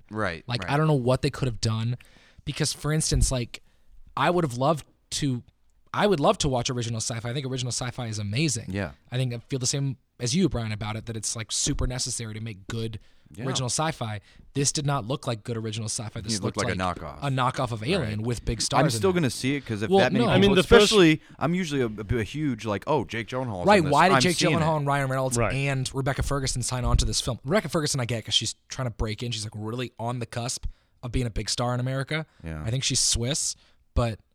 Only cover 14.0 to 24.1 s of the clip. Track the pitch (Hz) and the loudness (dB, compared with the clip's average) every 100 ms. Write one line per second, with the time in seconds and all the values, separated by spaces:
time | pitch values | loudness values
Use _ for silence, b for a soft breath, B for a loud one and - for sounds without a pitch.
14 | 110 104 b b b 139 139 - 143 139 | -6 -8 b b b -2 0 0 0 -2
15 | 107 143 - 113 110 113 110 107 107 - | -2 -6 -4 -6 -4 -6 -6 -6 -6 -6
16 | 107 - 107 107 98 104 92 90 92 85 | -8 -10 -6 -4 -2 -2 -2 0 -2 -2
17 | 80 - 143 131 127 143 120 117 110 190 | -8 -6 -4 0 0 0 -2 -4 -2 -2
18 | 113 107 113 117 - 113 - 127 143 113 | -2 -4 -2 -4 -2 -2 0 2 4 4
19 | 190 175 135 - 131 143 - 107 107 190 | 2 4 2 0 -2 -2 -2 -4 2 4
20 | 139 196 233 185 196 190 - 233 208 214 | 6 4 4 6 6 6 8 8 10 8
21 | 165 156 B B 139 180 170 143 120 107 | 8 6 B B -2 0 0 0 -2 -2
22 | 101 123 104 147 151 113 113 101 - 147 | -2 -2 -2 -2 -2 -2 -2 -4 0 -2
23 | 90 113 110 127 131 95 127 208 147 143 | -2 -4 -6 -4 -4 -2 4 4 6 4
24 | 180 | 6